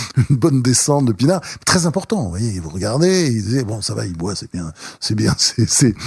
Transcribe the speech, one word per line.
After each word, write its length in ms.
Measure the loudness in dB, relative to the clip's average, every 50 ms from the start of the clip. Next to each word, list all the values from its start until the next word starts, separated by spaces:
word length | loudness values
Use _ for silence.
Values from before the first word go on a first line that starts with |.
| -8 -4 0 0 2 2
une 80 | 2 2 2
bonne 160 | 2 2 2
descente 440 | 2 2 2 2 2 2 2 2 2
de 60 | 2
pinard. 300 | 0 2 2 2 2 2 -2 -8 -16 -10 -2
Très 220 | 0 0 2 2 2
important, 340 | -2 -2 -2 -2 -2 -2 -2
vous 60 | -4
voyez, 220 | -4 -4 -4 -4 -4
il 80 | -4
vous 80 | -8 -8
regardait, 600 | -6 -4 -4 -2 0 2 4 4 4 4 2 2
il 100 | 0 0
disait, « 220 | 0 0 0 0 -2
Bon, 160 | -2 -4 -6
ça 140 | -4 -6 -4
va, 100 | -4 -4
il 100 | -6 -6
boit, 200 | -6 -4 -6 -6
c'est 160 | -6 -10 -8
bien, 200 | -8 -8 -8 -8 -10 -12 -16 -18 -16 -10
c'est 160 | -4 -4 0
bien, 180 | 2 2 2 2
<laughs> 40 | 2
c'est, 280 | 0 -2 2 0 0 2
c'est », 280 | 4 4 4 4 4 2 -6